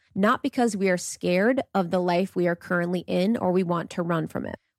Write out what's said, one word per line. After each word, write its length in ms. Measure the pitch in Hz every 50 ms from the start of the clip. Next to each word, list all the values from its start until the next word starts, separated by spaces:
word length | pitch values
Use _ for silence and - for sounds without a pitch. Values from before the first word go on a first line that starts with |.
| _ _ -
not 280 | 190 196 220 262 -
because 340 | - 277 - 262 240 226 214
we 140 | 185 196 190
are 80 | 180 175
scared 640 | - - - - - 180 175 185 202 240 262 262 - _
of 180 | - 196 180 170
the 100 | 185 180
life 360 | 180 180 175 175 196 - -
we 100 | 180 175
are 100 | 175 175
currently 440 | 175 - - 180 175 175 175 180 175 -
in 300 | - 185 180 185 214 233 -
or 120 | 185 185
we 120 | 175 190
want 260 | 185 170 170 165 - -
to 120 | - 185
run 240 | 170 170 170 160 156
from 180 | - - - -
it. 140 | - - - _ _ _